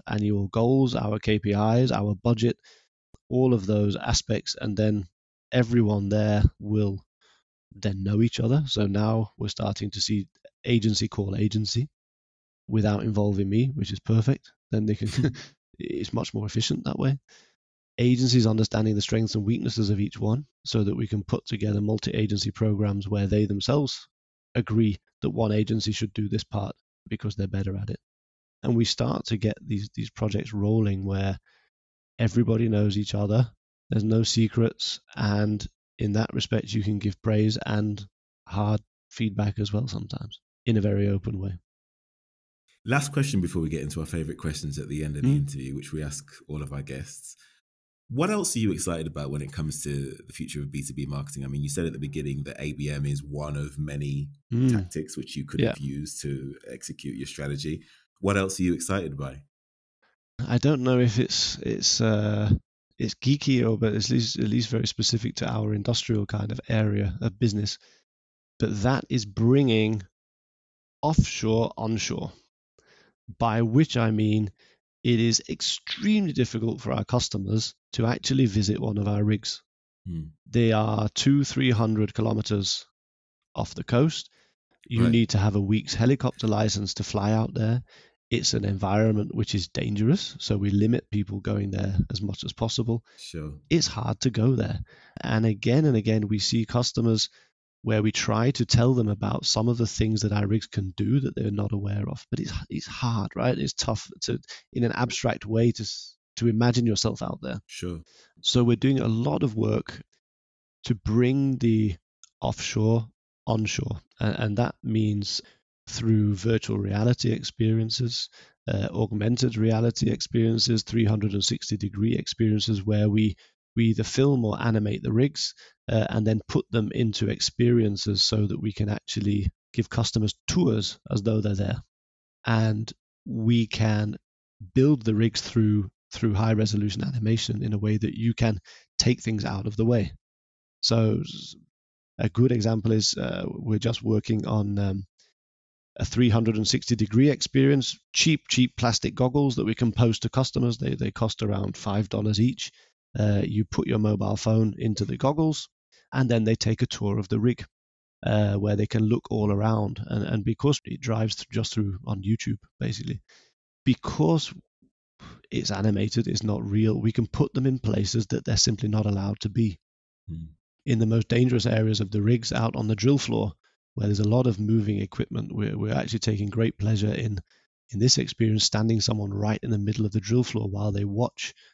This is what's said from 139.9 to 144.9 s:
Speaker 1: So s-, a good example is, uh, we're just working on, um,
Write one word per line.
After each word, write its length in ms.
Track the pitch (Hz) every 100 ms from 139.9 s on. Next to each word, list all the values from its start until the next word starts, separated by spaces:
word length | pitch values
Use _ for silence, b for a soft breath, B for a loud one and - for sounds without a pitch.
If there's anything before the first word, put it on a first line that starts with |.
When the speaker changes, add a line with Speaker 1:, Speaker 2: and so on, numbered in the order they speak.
| 120 90 - _ _ _ _ _ _
Speaker 1:
So 380 | - 113 110 110
s-, 340 | - - - - _ _ _ _ _ -
a 100 | 107
good 240 | - 127
example 400 | 120 110 113 104
is, 220 | 110 101
uh, 320 | - - - -
we're 320 | - - 104
just 200 | 113 113
working 460 | 117 110 - 110 -
on, 320 | 110 101 101
um, 280 | 98